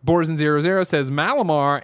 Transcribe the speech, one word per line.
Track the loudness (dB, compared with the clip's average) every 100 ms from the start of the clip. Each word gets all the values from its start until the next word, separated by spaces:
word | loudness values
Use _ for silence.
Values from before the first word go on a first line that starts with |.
| 0
Borzin | 0 0 0
zero | 0 0
zero | 0 0
says | 0 -2 -2
Malamar | -2 -2 0 0 0 0 -2